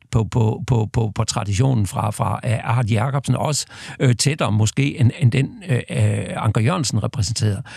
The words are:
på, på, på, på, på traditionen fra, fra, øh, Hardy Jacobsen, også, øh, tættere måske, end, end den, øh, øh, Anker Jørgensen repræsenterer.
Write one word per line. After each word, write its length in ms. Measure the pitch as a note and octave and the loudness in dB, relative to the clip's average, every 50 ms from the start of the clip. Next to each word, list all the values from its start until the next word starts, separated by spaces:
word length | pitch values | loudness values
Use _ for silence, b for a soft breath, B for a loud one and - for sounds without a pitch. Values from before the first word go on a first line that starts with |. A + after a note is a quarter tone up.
| - _ | -4 _
på, 120 | - A#2 A2 | 0 0 0
på, 400 | F#2+ - B2 A2+ A2 - - - - | 2 2 2 2 2 2 0 0 0
på, 220 | B2+ A2+ A2 G#2 - | 2 2 2 0 0
på, 180 | - A2+ A2 G2 | 0 -2 0 0
på 80 | - A2+ | -2 -2
traditionen 640 | - - - A2+ G#2+ G#2 F#2 C3 C3+ C3 A2+ G#2 G2 | -2 -2 -4 -2 0 0 2 2 2 2 2 0 0
fra, 240 | - - G#2+ G#2+ | -2 -2 -4 -4
fra, 280 | G#2+ - A2 G2 - - - | -2 -2 -2 -2 -2 -2 -2
øh, 60 | - A2 A#2 - | -2 -2 -2 -2
Hardy 280 | - A#2 B2 B2+ G2+ | -2 0 0 0 0
Jacobsen, 440 | A#2 G#2+ A2+ C#3+ C3+ C#3 B2+ - A#2+ | 0 0 0 0 -2 -2 0 0 0
også, 300 | - G#2+ D3 D3 - - B B B B B B B | 0 0 -2 -2 -2 -4 B B B B B B B
øh, 160 | D#3+ C3 B2 | 2 4 4
tættere 360 | - - C3+ D3 D#3 E3 A2+ | 4 2 0 0 0 0 0
måske, 480 | G#2 G#2+ G#2+ G#2+ - - C3+ C#3+ D3+ - | 2 2 2 2 2 0 0 0 2 2
end, 120 | A#2 A2 - - | 2 2 4 4
end 120 | - A#2+ | 2 4
den, 180 | G#2+ - C#3 - - - - - | 4 2 0 0 -4 -8 -4 -2
øh, 100 | C3+ A#2 - - | -2 -2 -2 -4
øh, 360 | E3+ C#3+ A2 G#2 G#2+ G#2+ G#2 - - | -2 0 0 2 0 -2 -4 -6 -6
Anker 260 | - - A2+ G#2 A#2+ | -2 -2 0 2 2
Jørgensen 420 | G#2+ B2 F3 F#3 D3+ - - A2 - | 2 2 2 0 0 -2 -2 -2 -2
repræsenterer. 580 | A2+ - - G2+ - A2+ - - G#2+ G2 G2 B B B | -2 -2 -4 -4 -2 -2 -2 0 0 -2 -2 B B B